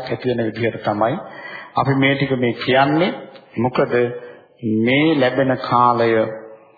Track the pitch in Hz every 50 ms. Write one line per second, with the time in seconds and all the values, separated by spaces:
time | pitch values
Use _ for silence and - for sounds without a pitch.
0 | - - 123 - - 127 117 117 113 110 107 113 117 110 101 - - 110 104 104
1 | 107 120 156 202 - - - - - - - - - - - - 123 131 135 135
2 | 135 135 139 139 139 131 135 120 123 117 113 - - 127 127 131 139 147 151 165
3 | 180 214 - - - - - - - - - 113 117 127 - - 143 135 - 123
4 | 120 120 120 - - - - - - _ _ _ - 110 110 110 113 123 131 143
5 | 151 160 160 139 127 127 131 139 135 131 127 123 - - 123 120 123 123 120 117
6 | 117 113 113 110 110 - - - - - - - - - _